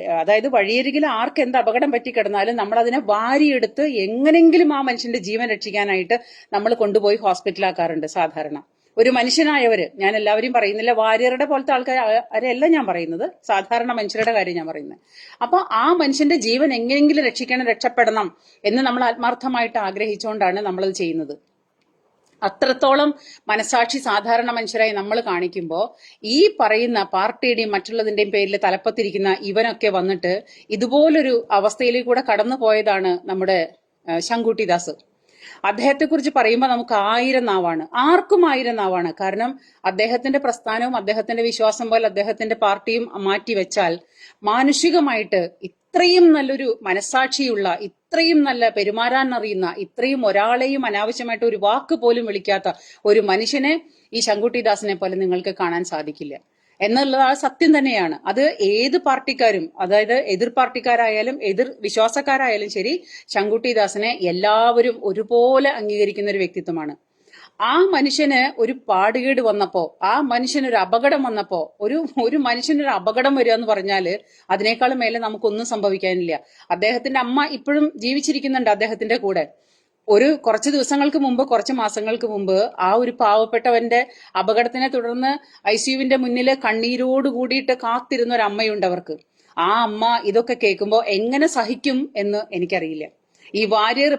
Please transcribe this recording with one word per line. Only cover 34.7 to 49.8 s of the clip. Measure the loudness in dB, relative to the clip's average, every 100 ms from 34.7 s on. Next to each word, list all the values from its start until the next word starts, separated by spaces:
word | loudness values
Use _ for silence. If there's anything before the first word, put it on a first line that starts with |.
| -2 -2 -12 _ _ _ _ -20 -6 -4
അദ്ദേഹത്തെക്കുറിച്ച് | 0 0 2 0 0 0 2
പറയുമ്പോ | 2 2 2
നമുക്ക് | 0 0
ആയിരം | 0 0 0 0 0 0
നാവാണ്, | 0 0 -2 -4
ആർക്കും | 0 2 2 4 4 4
ആയിരം | 2 -2 -2
നാവാണ്. | 0 0 -2 -4
കാരണം | -4 -2 -4 -6 _ _ -4
അദ്ദേഹത്തിന്റെ | 0 0 0 0 -2
പ്രസ്ഥാനവും | -2 -4 -6 -4 -2 -4
അദ്ദേഹത്തിന്റെ | -2 -4 -2 -2
വിശ്വാസം | -2 0 0 0 0
പോലെ | 0 0
അദ്ദേഹത്തിന്റെ | -2 -4 -4 -4 0
പാർട്ടിയും | 0 0 -2 -4 -4 -4
മാറ്റിവെച്ചാൽ | -2 -2 -2 -4 -2 0 -2 -2 -10 _ -20 _
മാനുഷികമായിട്ട് | -2 2 2 2 2 2 2 -2 0 -2 -2 -8
ഇത്രയും | -18 -18 _ 2 4 8 8
നല്ലൊരു | 6 2 -2 -4 -4
മനസാക്ഷിയുള്ള, | -2 -4 0 0 0 0 -2 0 -2 -2
ഇത്രയും | -6 -14 _ 0 4 4
നല്ല | 2 2 0
പെരുമാറാൻ | 2 -2 0 0 0 0
അറിയുന്ന, | -2 -4 -4 -4
ഇത്രയും | -6